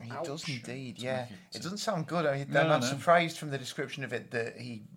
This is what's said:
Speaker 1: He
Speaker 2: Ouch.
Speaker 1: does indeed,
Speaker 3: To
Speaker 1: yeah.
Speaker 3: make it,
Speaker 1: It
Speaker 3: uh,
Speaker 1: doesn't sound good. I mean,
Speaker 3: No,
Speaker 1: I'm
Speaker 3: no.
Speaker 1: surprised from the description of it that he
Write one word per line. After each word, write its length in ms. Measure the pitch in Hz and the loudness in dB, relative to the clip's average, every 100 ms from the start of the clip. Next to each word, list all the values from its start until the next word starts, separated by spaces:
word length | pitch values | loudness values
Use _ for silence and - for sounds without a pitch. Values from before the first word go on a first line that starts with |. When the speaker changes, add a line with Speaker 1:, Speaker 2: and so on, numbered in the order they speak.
Speaker 1:
He 80 | 117 | -10
Speaker 2:
Ouch. 140 | 123 165 | -6 -6
Speaker 1:
does 220 | 151 160 | -6 -6
indeed, 500 | 123 113 127 127 101 | -8 -8 -8 -8 -6
Speaker 3:
To 40 | |
Speaker 1:
yeah. 180 | 127 131 | -4 -4
Speaker 3:
make 100 | 120 | -4
it, 60 | 92 - 107 | -10 -14 -10
Speaker 1:
It 40 | |
Speaker 3:
uh, 40 | |
Speaker 1:
doesn't 140 | 156 208 | -8 -6
sound 260 | 226 180 151 | -2 -2 0
good. 180 | 170 151 | 2 2
I 120 | 139 | 2
mean, 80 | 139 | 2
Speaker 3:
No, 120 | 143 | 4
Speaker 1:
I'm 200 | 143 147 | 6 6
Speaker 3:
no. 40 | 123 | 4
Speaker 1:
surprised 520 | 135 - 175 165 - | 2 6 8 6 -2
from 120 | 151 | -6
the 80 | 135 | -6
description 460 | 123 - 135 147 127 | -6 -6 -6 -6 -4
of 80 | |
it 180 | 120 101 | -4 -4
that 260 | 120 117 - | -4 -4 -6
he 260 | 123 110 - | -10 -10 -12